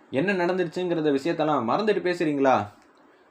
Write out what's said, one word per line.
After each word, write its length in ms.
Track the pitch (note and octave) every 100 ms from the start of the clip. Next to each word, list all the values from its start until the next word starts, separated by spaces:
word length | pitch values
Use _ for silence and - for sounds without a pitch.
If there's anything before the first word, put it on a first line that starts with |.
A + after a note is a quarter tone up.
| -
என்ன 220 | C3 F#3+
நடந்துருச்சுங்கிறத 800 | F#3 F3 F#3 E3+ F3+ F3+ E3 D3+
விஷயத்தெல்லாம் 560 | C3+ E3+ D#3+ D3+ C#3 A2+
மறந்துட்டு 340 | D3+ G#3+ F#3
பேசுறீங்களா?" 640 | F3+ F3 D#3+ C#3+ C3+ A2+ G2+ - - - - _